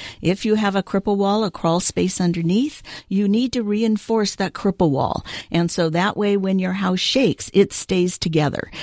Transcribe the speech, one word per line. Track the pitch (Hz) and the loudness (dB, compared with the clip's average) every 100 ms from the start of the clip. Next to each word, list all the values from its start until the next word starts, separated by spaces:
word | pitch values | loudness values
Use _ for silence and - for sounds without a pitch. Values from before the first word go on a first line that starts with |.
| - - | -16 -4
If | 165 190 | -2 0
you | 220 214 | 0 2
have | 202 190 | 2 0
a | |
cripple | - 196 208 202 | -2 -2 0 0
wall, | 196 208 | 2 0
a | 208 | -2
crawl | - 170 175 | -2 0 0
space | - 175 185 - | 0 0 -2 0
underneath, | 180 170 165 202 294 - - - - | 0 0 0 2 0 -6 -16 -18 -4
you | 196 202 | 0 2
need | 220 254 | 2 0
to | 247 | -2
reinforce | 208 208 226 214 - 226 202 - | -2 0 2 0 0 0 0 -2
that | 190 | -4
cripple | - 202 - 165 | -2 -2 2 2
wall. | 135 127 - - - - | 2 0 -2 -6 -12 -2
And | 170 170 | 0 0
so | - 160 | 0 0
that | 170 202 - | 2 0 0
way, | 208 202 | 0 2
when | 190 190 | 0 0
your | 185 | -2
house | 190 185 185 | -2 0 0
shakes, | - 262 220 - - | 0 2 2 0 0
it | 190 202 | 4 4
stays | - - 185 180 - | 0 -2 0 0 0
together. | 175 156 143 - - - | 0 0 0 -2 -8 -12